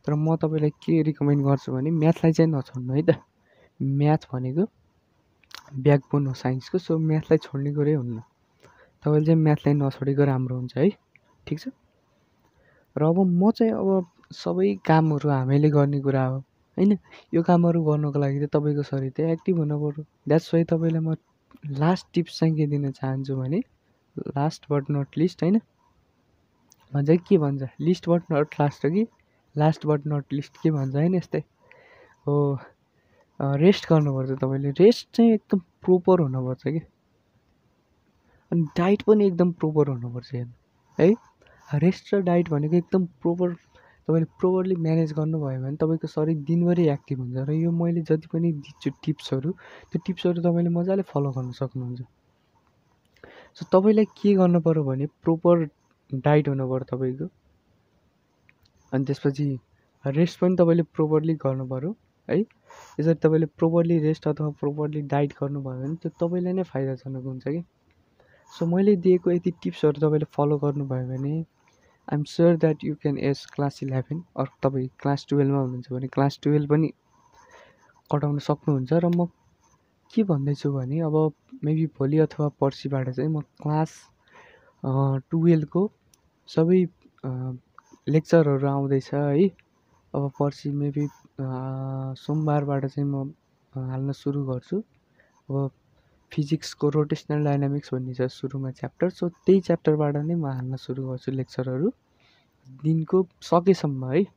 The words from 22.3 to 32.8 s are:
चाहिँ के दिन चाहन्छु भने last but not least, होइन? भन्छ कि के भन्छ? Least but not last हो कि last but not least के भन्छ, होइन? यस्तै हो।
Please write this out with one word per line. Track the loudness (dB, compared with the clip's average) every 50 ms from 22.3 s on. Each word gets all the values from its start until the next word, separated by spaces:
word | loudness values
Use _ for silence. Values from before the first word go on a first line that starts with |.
| -2 0
चाहिँ | 0 2 2
के | 0 0
दिन | 0 0 -2 -4 -4
चाहन्छु | -6 -6 -6 -6 -4 -6 -6 -6 -6
भने | -6 -4 -2 -4 -4 -4 _ _ _ _ _ _ _ _ _ _ -10
last | -10 -6 -4 -2 -2 -2 -4 -8 -6 -2
but | -2 -2 -2 -2
not | -4 -4 -4 _ -2 -2
least, | -2 -2 0 -2
होइन? | 0 2 2 0 0 _ _ _ _ _ _ _ _ _ _ _ _ _ _ _ _ _ _ _ _ _ _ _ _ _ -4
भन्छ | -2 2 4
कि | 2
के | 2 4 2 4 4
भन्छ? | 4 0 -2 -4
Least | -6 -10 _ -4 0 0 0 0
but | 2 0 0 0 2 0
not | 0 0 0 -2 0 0
last | 0 0 0 -2 -4
हो | 0
कि | 0 0 -2 -2 _ _ _ _ _ _ _ _ _ 2
last | 2 2 2 0 -2
but | -2 -2 -2 -2
not | -4 -4 -4
least | -4 _ -8 -8 -8 -10 _ -2
के | -2 0
भन्छ, | 0 0 -2 -2 0
होइन? | 0 0 2 0
यस्तै | 0 -2 -4 -6 -6 -6 _ _ _ _ _ -20 -20 -20 _ -20 -20 -20 _ _ _ _
हो। | 0 0 2 2 0 -2 -4 -8 -16 _ _